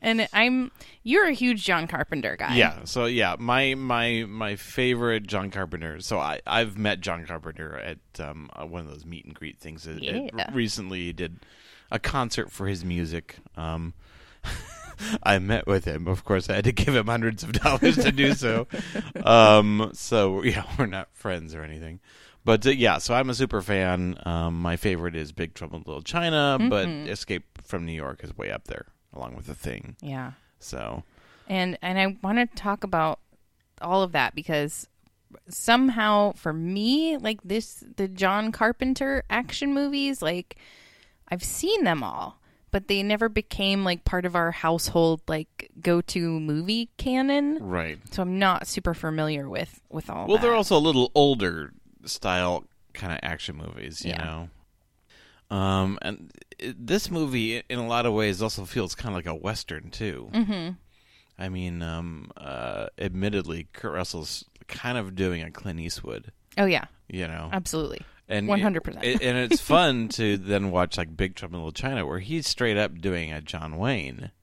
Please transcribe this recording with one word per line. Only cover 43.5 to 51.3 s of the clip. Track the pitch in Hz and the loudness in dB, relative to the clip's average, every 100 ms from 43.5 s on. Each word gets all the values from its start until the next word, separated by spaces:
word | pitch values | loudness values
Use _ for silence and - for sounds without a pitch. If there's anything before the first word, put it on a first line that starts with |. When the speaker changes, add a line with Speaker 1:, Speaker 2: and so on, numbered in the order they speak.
| - 196 196 | -2 0 2
Speaker 1:
like, | 190 175 | 0 0
part | - 180 | 0 0
of | 180 | 0
our | 175 165 | 2 0
household, | 170 165 165 - 170 165 160 - | 0 0 0 2 4 4 4 -2
like, | 156 160 - - - | -4 -6 -14 -16 -2
go-to | 175 175 - 180 170 160 | 2 2 2 -2 -2 -2
movie | 156 151 180 226 233 - | 0 -2 0 -2 -2 -6
canon. | 262 254 269 285 285 311 | 0 2 2 2 2 -2
Speaker 2:
Right. | 202 180 160 156 - | -2 -2 -2 -6 -8
Speaker 1:
So | - | -4
I'm | 180 190 | -2 2
not | 196 180 - | 4 2 -2
super | - 175 | -4 -2
familiar | 165 160 156 156 151 139 | -2 -4 -2 -2 -2 -4
with, | - - - _ | -6 -6 -12 _
with | 160 - | -12 -8
all | - - | -6 2
Speaker 2:
Well, | 214 | 4
Speaker 1:
that. | |
Speaker 2:
they're | 240 | 6
also | 233 202 170 | 4 6 6
a | |
little | 160 135 127 | 6 4 6
older | 151 143 | 6 6